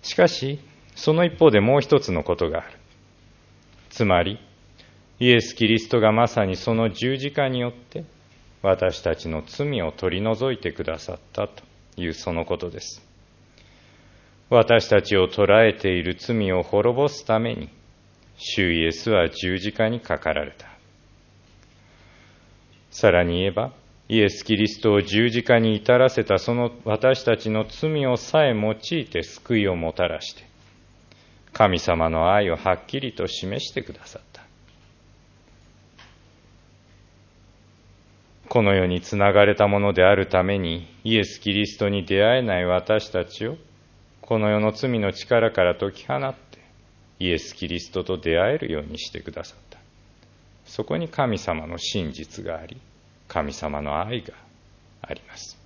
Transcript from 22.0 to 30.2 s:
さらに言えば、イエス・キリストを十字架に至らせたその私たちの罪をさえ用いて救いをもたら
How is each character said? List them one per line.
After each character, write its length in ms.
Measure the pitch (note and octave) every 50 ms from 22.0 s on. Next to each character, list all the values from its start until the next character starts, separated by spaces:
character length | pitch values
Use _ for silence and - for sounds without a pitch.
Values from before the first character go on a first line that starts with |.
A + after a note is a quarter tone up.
| - - _ _ - _ _ _ _ _ _ _ _ _ _ _ _ _
さ 200 | - - - G#2+
ら 140 | F2+ F2 F2
に 160 | F2 E2+ F2+
言 80 | F#2 G2
え 20 |
ば、 220 | F#2+ G#2 A#2 B2+ - - _ - _ _ _ _
イ 120 | G#2+ A2
エ 100 | G#2 G2
ス・ 120 | - - -
キ 140 | - A2+
リ 120 | G2 G#2+ G#2
ス 120 | - -
ト 140 | - A2+ G#2
を 80 | G2+ G2
十 260 | G2+ - G#2+ A2+ A#2+
字 160 | A2 A#2+ A#2+
架 140 | - B2+ A#2
に 180 | A2+ A2+ G#2+
至 220 | G#2 G#2 - B2 B2
ら 100 | B2+ C3
せ 160 | - - A2
た 140 | - G2 F#2
そ 160 | - - A#2+
の 160 | A#2+ B2 A#2 A#2+ - -
私 400 | A2+ G#2 G#2+ - C3 C3 A#2 -
た 120 | - A2+
ち 140 | G#2+ - A2
の 160 | A2 G#2+ A2 A2
罪 380 | - - - D#3 D#3 D3+ C#3
を 100 | C3 B2
さ 300 | A#2 - - - D#3 D3+
え 80 | C#3 A#2 G#2+
用 140 | G#2+ G#2+ A2
い 320 | - - - F3 E3 A#2+
て 180 | - - E2+ D#2+
救 360 | - - - _ - B2 A2
い 100 | G#2 G2
を 80 | F2+
も 160 | F2 E2 E2 E2
た 160 | - F2+ E2+
ら 140 | D#2+ D#2